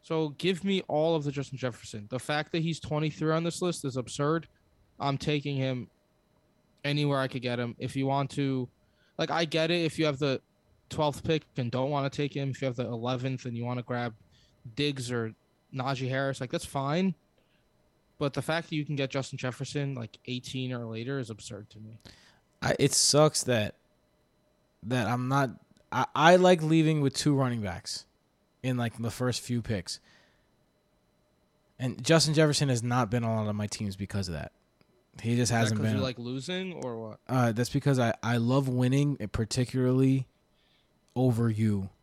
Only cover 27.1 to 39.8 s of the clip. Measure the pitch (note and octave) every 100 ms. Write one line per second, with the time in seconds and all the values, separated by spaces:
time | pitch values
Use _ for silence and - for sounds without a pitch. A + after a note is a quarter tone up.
27.1 | - D3+ C#3 B2+ A#2 G2+ F2 - - -
28.1 | _ _ _ _ _ B2+ B2+ A#2 A#2 A2+
29.1 | - B2+ A#2 - A#2+ A2 G#2 - - _
30.1 | - _ _ _ _ _ _ _ _ _
31.1 | _ _ _ _ _ _ _ B2+ - B2+
32.1 | E3 D3+ D3+ D#3 C#3 C#3+ B2 A#2+ B2 A2+
33.1 | A#2+ A#2 A2 G#2+ G#2 G#2+ - G#2 F#2+ G2+
34.1 | G2+ F#2 D#2 - _ _ _ _ _ _
35.1 | - A#2 A#2+ A#2+ A#2 A2+ G#2+ G#2+ G#2+ C3
36.1 | A#2+ A#2+ C3 C3 F#3 F#3+ D#3 B2+ A2+ A2
37.1 | G#2+ - C3 A#2+ A2 A#2+ C#3+ C#3+ C3 A#2
38.1 | - A2+ A#2+ A#2 C3+ C3+ B2+ B2+ C3+ C#3+
39.1 | C#3 G#2 - A2 - B2 C3